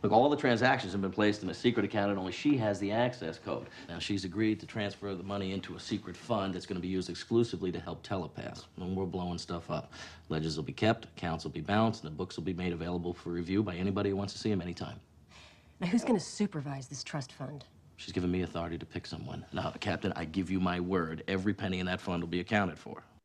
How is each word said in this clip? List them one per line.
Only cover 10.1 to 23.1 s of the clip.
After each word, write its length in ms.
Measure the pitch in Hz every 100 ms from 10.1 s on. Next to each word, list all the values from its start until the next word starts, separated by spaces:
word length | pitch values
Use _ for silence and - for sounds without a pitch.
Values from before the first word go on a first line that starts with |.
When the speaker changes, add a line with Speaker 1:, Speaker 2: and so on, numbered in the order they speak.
| - -
Speaker 1:
Ledgers 260 | 80 80 78
will 100 | 73
be 80 |
kept, 320 | - 110 117 -
accounts 400 | - 85 82 -
will 60 |
be 100 | -
balanced, 420 | 78 104 113 110
and 80 | -
the 40 | 76
books 200 | 92 -
will 80 |
be 100 | 82
made 200 | 87 90
available 400 | 85 85 90 87
for 180 | 87 -
review 320 | 85 85 98
by 120 | 107 87
anybody 360 | 95 101 101
who 60 | 98
wants 160 | 101
to 60 | -
see 120 | 110
'em 100 | 101
anytime. 380 | 87 85 76 - - - - - - - - -
Speaker 2:
Now, 80 | 175
who's 160 | 233
gonna 160 | - 214
supervise 680 | - - 202 156 139 135 131
this 160 | 139
trust 280 | - 156 127
fund? 340 | - 160 147 - - - -
Speaker 1:
She's 180 | -
given 180 | - 90
me 120 | 90
authority 340 | 87 85 85 82
to 80 | -
pick 220 | 87 -
someone. 380 | 80 80 - -
Now, 200 | - 82 -
Captain, 340 | - 82 98 -
I 100 | 80
give 260 | 87 85
you 80 | 95
my 200 | 90 87
word, 440 | 87 92 80 82 -
every 280 | 95 101 95
penny 240 | 98 92
in 80 | 92
that 140 | 92
fund 200 | - 87
will 80 | 85
be 120 | 87
accounted 360 | 107 107 95 -
for. 260 | - - -